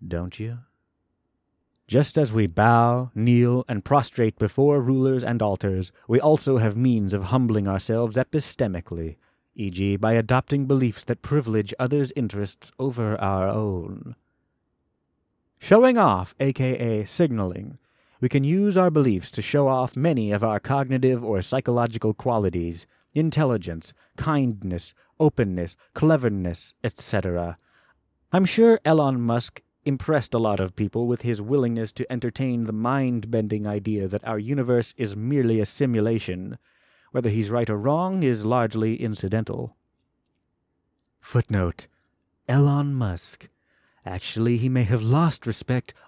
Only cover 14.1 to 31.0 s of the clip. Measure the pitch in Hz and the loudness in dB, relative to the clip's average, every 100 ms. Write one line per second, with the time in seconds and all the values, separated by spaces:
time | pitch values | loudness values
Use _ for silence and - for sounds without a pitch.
14.1 | 120 _ _ _ _ _ _ _ _ _ | -18 _ _ _ _ _ _ _ _ _
15.1 | _ _ _ _ _ - 208 254 240 180 | _ _ _ _ _ 4 6 8 6 4
16.1 | 95 92 - 135 131 131 127 120 110 104 | 2 -2 -2 -2 0 -2 0 -2 -2 -4
17.1 | - 170 117 95 87 - - _ _ _ | 0 0 0 -2 -4 -12 -16 _ _ _
18.1 | _ 127 139 139 180 202 190 180 151 135 | _ 0 0 2 2 2 4 4 4 4
19.1 | 98 - - 107 147 139 131 127 - 156 | 2 -2 -8 -2 2 2 2 -2 0 0
20.1 | 143 107 104 113 104 - 139 135 131 131 | 0 0 0 0 -2 -2 -2 0 2 2
21.1 | 127 117 101 90 131 127 120 117 113 107 | 0 0 -2 -2 -4 0 0 0 0 -2
22.1 | 107 131 117 98 87 85 82 - _ _ | -2 -2 0 0 -2 -6 -8 -16 _ _
23.1 | 147 160 147 147 113 87 82 - _ _ | -2 0 2 0 0 -4 -10 -12 _ _
24.1 | - 151 147 131 107 95 90 - _ _ | -8 -2 0 0 -2 -6 -6 -8 _ _
25.1 | _ 156 - 107 90 85 - _ - 151 | _ 2 2 -2 -2 -6 -10 _ 0 2
26.1 | 156 123 101 90 87 - _ 110 - - | 4 2 -2 -4 -6 -12 _ -8 -8 -4
27.1 | 107 92 87 87 82 _ _ _ _ _ | -4 -2 -4 -4 -8 _ _ _ _ _
28.1 | _ _ 180 190 - 226 226 - 160 139 | _ _ 0 2 4 6 6 4 2 2
29.1 | 131 120 117 - - _ _ - 135 - | 0 0 -2 -2 -12 _ _ -4 -4 0
30.1 | 151 117 117 110 101 95 - 104 117 | -2 0 -2 0 0 -2 -2 -4 -2